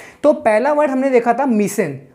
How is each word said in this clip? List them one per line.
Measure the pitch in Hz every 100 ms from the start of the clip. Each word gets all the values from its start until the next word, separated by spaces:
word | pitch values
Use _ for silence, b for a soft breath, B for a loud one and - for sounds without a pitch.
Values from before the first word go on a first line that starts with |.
| B B
तो | 294
पहला | 302 233 214 269
वर्ड | 294 294
हमने | 262 269
देखा | 254 240
था | 233 277
मीसेन, | 214 202 - 165 135 -